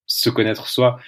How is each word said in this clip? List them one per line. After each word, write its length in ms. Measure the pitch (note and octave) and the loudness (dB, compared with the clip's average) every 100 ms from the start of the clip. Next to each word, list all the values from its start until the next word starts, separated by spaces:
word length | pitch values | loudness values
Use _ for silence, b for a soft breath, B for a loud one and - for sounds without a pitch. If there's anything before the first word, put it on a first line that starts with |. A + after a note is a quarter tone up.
| - | -8
se 240 | - - | -2 -2
connaître 380 | A#2+ A2 G#2+ - | 0 0 -2 -4
soi. 300 | - B2+ B2 | 2 2 2